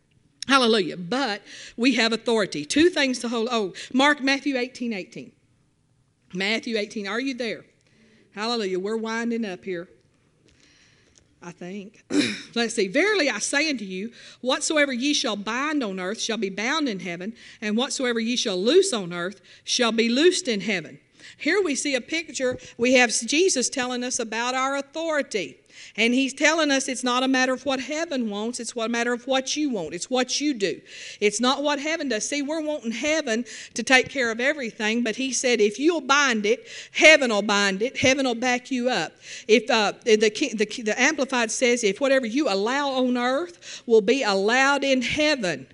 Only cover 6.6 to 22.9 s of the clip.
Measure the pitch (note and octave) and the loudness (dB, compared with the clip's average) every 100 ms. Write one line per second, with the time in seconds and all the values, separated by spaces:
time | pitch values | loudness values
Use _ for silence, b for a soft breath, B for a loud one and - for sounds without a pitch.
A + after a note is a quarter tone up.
6.6 | A#3+ A3 G#3 A3 G3 A3 C4+ B3 A#3 D3+ | -2 -4 -4 -6 -6 -4 -4 -6 -6 -8
7.6 | - _ b b b b b G3 A3 A#3+ | -12 _ b b b b b -8 -4 -4
8.6 | G3 F3+ G3 A3+ A3 A3+ A#3 A#3 A3 F3+ | -2 -4 -4 -4 -4 -4 -4 -4 -4 -8
9.6 | G3 F3 F3+ _ _ _ _ _ _ b | -8 -8 -10 _ _ _ _ _ _ b
10.6 | b b b b b b _ _ F3 E3+ | b b b b b b _ _ -18 -14
11.6 | F3 G3+ G3 - - D4 B3 G3+ - A#3 | -14 -12 -14 -20 -4 0 0 -4 -6 -4
12.6 | A#3 A3+ G3 B3+ G4 G#4 C#4+ G#3+ - C#4 | -2 0 0 2 2 2 0 -2 -2 0
13.6 | D#4 C4 G3+ F#3 A3 B B B B3 D4+ | 0 -2 -6 -8 -8 B B B -4 -2
14.6 | - D#4 C#4+ B3 C#4 C#4+ B3+ G#3 G3+ A#3 | 0 2 2 2 0 0 -2 -4 -4 -4
15.6 | D4 D4+ A3+ F#3+ F#3 A3+ - A3 G3 F#3+ | -2 -2 -2 -4 -6 -4 -4 -4 -4 -4
16.6 | A3+ D#4 C#4+ F#3+ F3+ E3+ F#3+ - B B | -2 0 0 -2 -6 -8 -8 -12 B B
17.6 | G#3+ G#3+ C4 - B3 A#3 A3+ A#3+ A#3+ F#3 | -2 0 0 -2 -2 0 0 -2 -2 0
18.6 | G#3+ F4 F#4+ A#3 F3 F3 F3 - b b | 4 4 4 0 -4 -6 -6 -8 b b
19.6 | - - A#3 A3+ A#3 A#3+ F4 F4+ - G#3+ | -6 0 2 2 2 4 4 4 0 -4
20.6 | F#3 F#3+ C#3+ C3+ _ B B - C#4+ F#4+ | -2 -4 -6 -16 _ B B -6 0 0
21.6 | F4+ C4+ D4 B3+ A#3+ D#4+ D#4+ B3+ B3+ B3+ | 0 -2 -2 -4 -2 -6 -6 -4 -4 -4
22.6 | B - A#3+ | B -2 4